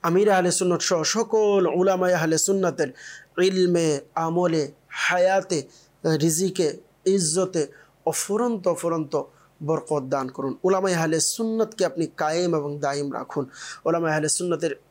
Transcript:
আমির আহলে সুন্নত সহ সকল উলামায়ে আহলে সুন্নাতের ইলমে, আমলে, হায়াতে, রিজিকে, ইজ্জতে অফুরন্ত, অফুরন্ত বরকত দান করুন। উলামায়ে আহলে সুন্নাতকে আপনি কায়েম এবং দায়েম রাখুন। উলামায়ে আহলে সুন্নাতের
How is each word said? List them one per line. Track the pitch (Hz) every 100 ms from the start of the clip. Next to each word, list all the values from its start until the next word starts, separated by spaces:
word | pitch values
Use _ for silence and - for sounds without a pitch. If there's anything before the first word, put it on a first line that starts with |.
আমির | 170 175 208
আহলে | 190 180
সুন্নত | 170 185 170
সহ | - 175
সকল | 151 214 220 220 214 202 180
উলামায়ে | 147 185 185 180
আহলে | 180 160 160
সুন্নাতের | - 196 180 - 147 - - - - -
ইলমে, | 185 190 180 175 165 143 -
আমলে, | - 165 170 180 160 139 - _
হায়াতে, | - - 180 185 190 185 170 - - _ _
রিজিকে, | 165 156 160 160 190 185 160 - - _
ইজ্জতে | - 196 165 160 185 175 143 - - _ -
অফুরন্ত, | 156 - 202 240 226 180
অফুরন্ত | 170 170 165 147 151 139 _ _ _
বরকত | 147 160 - 151
দান | 131 139 131
করুন। | - 135 127
উলামায়ে | 185 190 190 175
আহলে | 160 160
সুন্নাতকে | - - 226 220 220 -
আপনি | 180 170 160
কায়েম | - 151 165 180
এবং | 160 143 147
দায়েম | 143 143 143
রাখুন। | 135 127 - 135 - - -
উলামায়ে | - 165 165
আহলে | 156 151
সুন্নাতের | - 180 165 165 - _